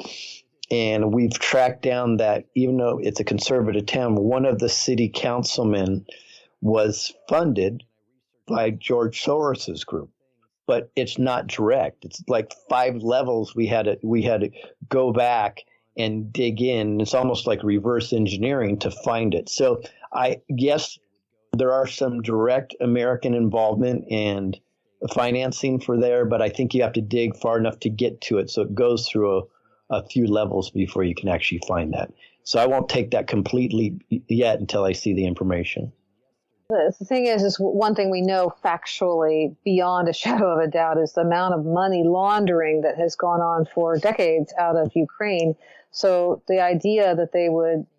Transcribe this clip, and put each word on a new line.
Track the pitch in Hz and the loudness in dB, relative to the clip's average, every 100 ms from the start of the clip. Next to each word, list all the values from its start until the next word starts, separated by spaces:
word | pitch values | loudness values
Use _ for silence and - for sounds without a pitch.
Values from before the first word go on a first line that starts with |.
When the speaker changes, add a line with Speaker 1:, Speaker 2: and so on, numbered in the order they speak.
| - - - - _ _ - | -16 -16 -16 -18 _ _ -4
Speaker 1:
And | 120 110 107 107 | 0 0 2 2
we've | 117 120 | 2 2
tracked | 120 - 135 127 123 | 0 0 2 2 2
down | 131 123 120 110 | -2 0 2 2
that | 110 104 - | 2 0 -2
even | - 127 127 | 0 2 2
though | 120 - | 2 0
it's | 98 - | -2 -2
a | |
conservative | 104 101 - 131 110 104 101 | -2 -2 0 0 2 0 -2
town, | 135 120 | -2 0
one | 104 104 127 135 | 2 2 2 2
of | 113 | 2
the | 117 | 0
city | - - 123 113 | 0 0 0 0
councilmen | - 123 123 117 - 113 101 95 98 98 - - - _ _ | -2 -4 -2 -2 0 0 2 0 -2 -6 -20 -20 -20 _ _
was | 107 110 107 104 - - - | 0 2 2 0 -6 -10 -2
funded | 160 165 101 95 120 - _ _ _ _ _ - | 0 2 2 0 -2 -12 _ _ _ _ _ -6
by | 226 110 | -2 0
George | 107 - 120 113 117 | -2 0 0 0 -2
Soros's | - 151 147 127 - 80 | -2 0 0 -2 -6 -10
group. | - 80 - _ _ _ _ _ - | -8 -8 -10 _ _ _ _ _ -2
But | 120 233 | -2 -2
it's | - 123 - | -4 -4 -2
not | 131 123 - | -2 -2 -4
direct. | - 107 131 73 - | -2 2 2 0 -4
It's | 90 - - | -18 -12 -4
like | 123 - - - | -2 -2 -10 -4
five | 127 127 120 | 0 0 -2
levels | 110 127 127 117 104 120 | 0 0 0 -2 -2 -2
we | 110 | 0
had | 113 107 | 0 0
to, | - | -2
we | 113 117 | 0 0
had | 113 110 | 2 0
to | 104 - - - - | -2 -6 -20 -18 -2
go | 135 131 | 0 2
back | 117 120 120 104 - - _ _ - | 2 2 2 0 -4 -20 _ _ -6
and | 110 110 107 | -4 -4 -6
dig | 120 120 110 | -2 -2 0
in. | 127 120 107 104 | 0 0 0 0
It's | 107 | 0
almost | 127 127 120 - | 0 0 -2 -2
like | 104 | -2
reverse | 104 104 110 120 117 | 0 0 2 -2 0
engineering | 117 104 95 117 139 107 101 | 0 0 0 -2 0 0 -2
to | 107 | -4
find | - - 117 110 | -4 -2 0 0
it. | 95 - | -2 -4
So | - 135 120 - - - | 0 2 2 -4 -20 -10
I, | 127 127 120 - | -2 -2 -2 -6
yes, | 127 139 151 - - _ _ _ _ _ | -2 2 0 -2 -12 _ _ _ _ _
there | 117 127 | -2 2
are | 131 127 | 2 0
some | - 131 120 | -2 -2 -2
direct | 110 110 113 131 127 - | -2 0 2 2 -2 -4
American | 123 120 120 123 131 | 0 2 2 0 0
involvement | 120 113 113 110 110 123 123 - | 2 2 2 0 2 0 -2 -4
and | 110 104 101 95 95 _ _ _ - - | -2 -2 -2 -4 -6 _ _ _ -12 -6
financing | - 123 123 131 110 135 127 | -2 0 0 -2 -2 -2 -2
for | - 120 | 0 0
there, | 120 123 | 2 2
but | 113 113 | 2 2
I | 107 | 0
think | - 123 | -2 0
you | 131 | 2
have | 113 | 0
to | 113 | 0
dig | 104 120 117 - | -2 0 0 -2
far | 113 117 | -2 0
enough | 110 - | 0 -2
to | 110 | -4
get | 107 123 - | -2 -2 -4
to | - 104 | -2 -2
it. | 95 | 0
So | - | -2
it | 101 | -2
goes | 101 120 117 120 | 2 2 2 0
through | 107 101 95 | 0 2 0
a, | - _ _ _ - 104 | -2 _ _ _ -6 -6
a | - | -2
few | 131 113 | 0 2
levels | 104 104 95 92 | 2 0 -2 -4
before | - 98 - | -2 -2 0
you | 90 | -2
can | 82 98 | -2 -2
actually | 87 - - - | -2 -2 -4 -4
find | 90 78 | -2 -2
that. | - - - - _ | -4 -6 -12 -20 _
So | - 117 | -2 2
I | 123 | 2
won't | 131 - | 2 0
take | 135 113 | -2 0
that | 117 - | -2 0
completely | 107 95 123 127 110 110 - - | -2 0 0 0 0 -2 -4 -6
y-, | 120 - | -6 -2
yet | 117 117 107 | 0 2 0
until | 101 104 | 0 0
I | 95 | 0
see | 90 107 | 0 -2
the | 95 95 | 0 0
information. | 85 95 87 87 - - - _ _ _ _ _ _ - | -2 -2 -2 -4 -6 -8 -12 _ _ _ _ _ _ -4
Speaker 2:
The, | 220 160 - | 0 0 -2
the | |
thing | 190 254 247 | -4 0 0
is, | 214 | 2
is | 196 190 | 0 0
w-, | 196 196 | 0 0
one | 214 | 0
thing | 208 190 | 2 0
we | 185 | 0
know | 185 190 180 - | 0 2 0 -2
factually | 185 170 - - 185 170 156 156 151 147 | -2 -4 -4 -2 0 2 2 2 0 -2
beyond | 202 185 180 180 170 | 0 2 2 2 0
a | |
<laughs> | 165 | -2
shadow | 226 240 196 | -2 0 2
of | 160 | 2
a | 160 | 0
doubt | 165 165 160 | 0 0 2
is | 156 | 0
the | - | 0
amount | 170 170 185 | 0 2 0
of | 175 156 | 0 0
money | 170 190 180 | 0 0 2
laundering | 170 180 196 208 196 170 160 156 | 2 2 2 2 2 2 2 2
that | 151 160 | 0 0
has | 165 - | -2 0
gone | 175 170 | -2 0
on | 170 165 160 | 0 0 -2
for | - 165 160 | 0 0 2
decades | 208 220 175 160 147 - | 0 2 2 2 0 -2
out | 170 165 | 0 2
of | 156 | 0
Ukraine. | 165 151 - 214 180 165 156 - - _ | 0 -2 -2 -2 0 0 -2 -8 -20 _
So | - 196 180 175 - - | -2 2 2 2 -2 0
the | 190 | 2
idea | 180 175 202 214 196 170 | 2 0 0 2 2 2
that | 165 | 0
they | 180 170 | 0 2
would | 165 165 165 - | 2 2 0 -4